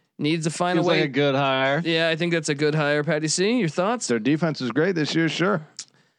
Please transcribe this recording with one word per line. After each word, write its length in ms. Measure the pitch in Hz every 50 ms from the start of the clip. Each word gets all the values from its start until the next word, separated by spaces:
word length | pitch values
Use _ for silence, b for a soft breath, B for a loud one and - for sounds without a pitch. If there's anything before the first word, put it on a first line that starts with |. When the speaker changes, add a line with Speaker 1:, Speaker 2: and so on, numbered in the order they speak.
| _ _ _
Speaker 1:
needs 280 | - 147 147 165 165 151
to 40 | 151
find 260 | 151 - 175 175 180
Speaker 2:
Seems 80 | 165 175
Speaker 1:
a 40 | 180
way. 60 | 170 156
Speaker 2:
like 40 | 156
a 60 | 143
good 240 | 120 143 143 139 131
hire. 460 | 139 139 135 135 131 135 135 143 160 165
Speaker 1:
Yeah, 240 | 165 165 165 165 165
I 60 | 165
think 160 | 156 175 170
that's 180 | 170 165 156 160
a 60 | 147
good 200 | 139 151 147 151
hire. 280 | 156 147 143 147 151 143
Patty 240 | 156 156 156 156
C, 320 | 156 - 175 185 214 247 254
your 80 | 190 156
thoughts? 380 | - 180 175 208 247 233 -
Speaker 3:
Their 120 | - 120 113
defense 420 | 107 135 160 151 175 160 147 -
was 100 | 131 120
great 240 | 117 143 160 196 185
this 180 | 160 147 - -
year, 120 | 160 165
sure. 380 | 156 156 - 170 202 208 151 156 - _ - - _ _ _ _ _ _